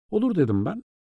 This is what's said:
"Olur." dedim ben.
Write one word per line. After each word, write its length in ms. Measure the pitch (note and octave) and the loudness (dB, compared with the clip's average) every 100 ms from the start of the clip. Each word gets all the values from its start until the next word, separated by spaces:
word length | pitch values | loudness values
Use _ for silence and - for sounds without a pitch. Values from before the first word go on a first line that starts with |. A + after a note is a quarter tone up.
| - | -4
"Olur." 240 | G#3+ B3 F3+ | -2 0 2
dedim 300 | B2 G2 A2 | 2 2 -2
ben. 160 | D#3 - _ | -6 -12 _